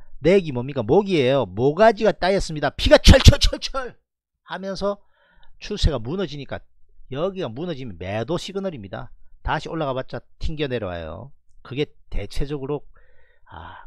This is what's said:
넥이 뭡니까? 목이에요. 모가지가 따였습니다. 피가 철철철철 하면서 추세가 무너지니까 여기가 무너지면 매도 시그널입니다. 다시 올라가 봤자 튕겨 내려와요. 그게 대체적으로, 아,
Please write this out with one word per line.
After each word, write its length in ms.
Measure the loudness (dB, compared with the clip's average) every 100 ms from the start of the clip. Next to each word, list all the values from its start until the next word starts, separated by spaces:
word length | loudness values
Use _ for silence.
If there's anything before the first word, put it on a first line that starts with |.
| -14 -2
넥이 320 | 2 4 2
뭡니까? 320 | -4 -6 -4
목이에요. 600 | 2 2 2 2 2 2 0
모가지가 680 | 0 0 4 4 4 0
따였습니다. 580 | 0 0 0 -2 -4 -4
피가 260 | -2 6 8
철철철철 1000 | 10 10 10 8 6 -2 -8 -8 -10 -14 _ _ _ _
하면서 580 | -14 -10 -10 -4 -4 -4 -10 _ _ _ -20 -16
추세가 400 | -10 0 2 0
무너지니까 600 | -6 -6 -8 -10 -12 -14 -14 _ -20 -20 -12
여기가 380 | -6 -6 -6 -8
무너지면 480 | -8 -10 -10 -12 -12
매도 400 | -8 -6 -4 -6
시그널입니다. 760 | -6 -8 -8 -8 -12 -12 -14 -16 -20 -10
다시 260 | -4 -4 -4
올라가 240 | -6 -4
봤자 260 | -6 -8 -12 -14 -6
튕겨 280 | -4 -2 -4
내려와요. 640 | -4 -6 -8 -10 -12 -16 -20 -20 -20
그게 240 | -10 -6 -6 -8 -6
대체적으로, 760 | -6 -4 -2 -2 -4 -6 -8 -10 -20 -20 -20 -20 _ -20
아, 400 | -20 -18 -18